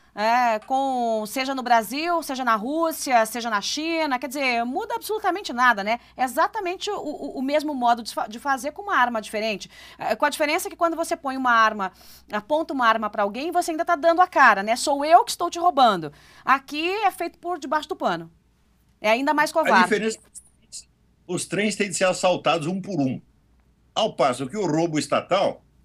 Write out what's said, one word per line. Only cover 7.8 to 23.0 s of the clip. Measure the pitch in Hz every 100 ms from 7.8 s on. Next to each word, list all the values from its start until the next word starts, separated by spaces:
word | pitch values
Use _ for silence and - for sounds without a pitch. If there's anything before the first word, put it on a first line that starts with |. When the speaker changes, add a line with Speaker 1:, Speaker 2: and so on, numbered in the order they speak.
| 240 240
Speaker 1:
de | 220
fa-, | 311 -
de | 226
fazer | 285 269 262
com | -
uma | 403 330
arma | - 226
diferente. | 208 214 220 196 - - - -
É, | 165 214
com |
a | 294
diferença | 285 294 339 381
que |
quando | 359 339 320
você | 330 330
põe | 269 262
uma | 254
arma, | 233 220 214 190 - - - -
aponta | 208 208 302 330
uma | 285 233
arma | 226 214
pra | 208
alguém, | 202 220 320
você | 349 339
ainda | 311
tá | 339
dando | 339 330 339
a | 359
cara, | 330 254 196
né? | 208
"Sou | 240 311 277
eu | 294 349
que | -
estou | - 349
te | 339
roubando." | 339 285 247 185 151 - - -
Aqui | - 269 269 294 339
é | 392 403
feito | - 339 -
por | 349 349
debaixo | 269 302 294
do |
pano. | 381 247 170 165 _ _ _ _ _ _ _
É | 214
ainda | 226 277
mais | 294 311
Speaker 2:
A |
Speaker 1:
covarde. | 330 285 208
Speaker 2:
diferença | 180 208 220 220
é |
que | _ - _ _ _ - - _ _ _ -
os | 175
trens | - 170 214 202
têm | 208
de |
ser | 165
assaltados | 185 180 185 175 151 165 151
um | 190
por | 185
um. | 175